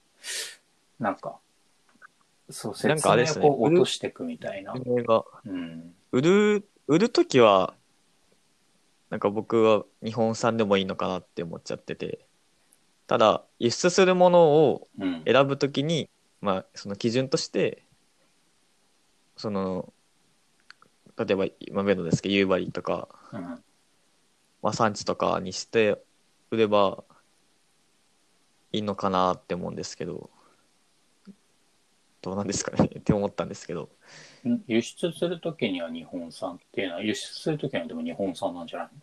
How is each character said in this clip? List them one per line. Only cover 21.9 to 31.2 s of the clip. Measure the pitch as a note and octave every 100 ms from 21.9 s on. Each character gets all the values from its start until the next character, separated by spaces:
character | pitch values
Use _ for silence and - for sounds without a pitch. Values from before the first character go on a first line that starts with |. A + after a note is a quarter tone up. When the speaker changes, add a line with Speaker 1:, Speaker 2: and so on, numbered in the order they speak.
Speaker 1:
ノ | F#2
で | E2
す | E2
け | F#2
ど、 |
夕 | G2 F#2+
張 | F2+ -
と | -
か、 | - F2+ - - -
Speaker 2:
う | G#2+
ん。 | F2 E2+ _ _ _ _ _ _ _ _ _ _
Speaker 1:
ま | G#2
あ、 |
産 | G#2+ A2
地 | G2+
と | - F2+
か | F2+ F2
に | F#2
し | F2+
て | - A#2 G#2+ - - _ _ _ _
売 | A2+
れ | A2
ば | G#2 G2 G2 - _ _ _ _ _ _ _ _ _ _ _ _ _ _ _ _
い | A2
い |
の | G#2+ G2
か | G2+
な | F#2 F#2
っ | F2
て | -
思 | F2 F2+
う |
ん | E2
で |
す | E2 -
け | F2
ど、 | D#2+ - _ _ _ _ _ _ _ _ _